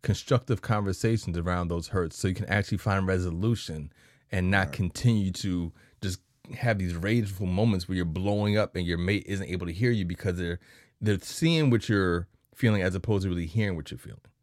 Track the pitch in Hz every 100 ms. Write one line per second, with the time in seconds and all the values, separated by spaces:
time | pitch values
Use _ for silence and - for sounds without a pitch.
0 | - 98 - 123 - 110 - 107 98 90
1 | 113 113 - 85 85 90 87 85 82 95
2 | 82 - 98 90 101 101 98 98 - 98
3 | 95 92 90 82 107 113 - 78 73 _
4 | _ _ _ 98 90 98 92 - 90 -
5 | 120 110 95 90 98 90 85 - - _
6 | 98 90 _ _ - - 123 107 92 85
7 | 95 117 104 95 95 92 117 98 90 92
8 | 87 80 98 104 104 104 104 - 87 85
9 | 87 101 - 98 95 90 87 87 123 113
10 | 87 90 101 90 87 87 - - _ _
11 | 107 98 - - 160 165 147 117 - 104
12 | 92 87 87 _ _ - 117 104 92 92
13 | 101 104 95 87 82 85 104 85 - 64
14 | - - - _